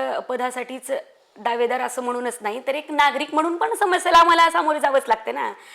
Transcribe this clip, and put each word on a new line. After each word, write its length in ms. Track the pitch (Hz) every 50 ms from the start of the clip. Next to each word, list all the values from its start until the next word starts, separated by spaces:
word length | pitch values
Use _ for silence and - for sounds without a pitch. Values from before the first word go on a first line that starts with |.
| 262 254 - - - -
पदासाठीच 640 | 254 247 247 254 247 254 240 254 262 254 - 262 269 - - - _ _ _ _ _ 214
दावेदार 400 | 214 233 240 240 240 233 247 254
असं 220 | 247 240 - 254
म्हणूनच 360 | 247 240 247 247 247 240 233 -
नाही, 200 | 214 208 220 262 -
तर 80 | 277 269
एक 160 | 302 302 -
नागरिक 440 | 302 285 285 277 240 277 302 294 302
म्हणून 220 | 302 320 339 339
पण 180 | 349 - 453 466
समस्येला 440 | - 403 359 359 349 349 339 330 339
आम्हाला 320 | 349 339 339 339 330 330
सामोरे 300 | 330 349 302 311 302 294
जावंच 220 | 294 277 269 269 - 240
लागते 240 | 220 226 - 233
ना. 200 | 240 143 233 208 202 - - -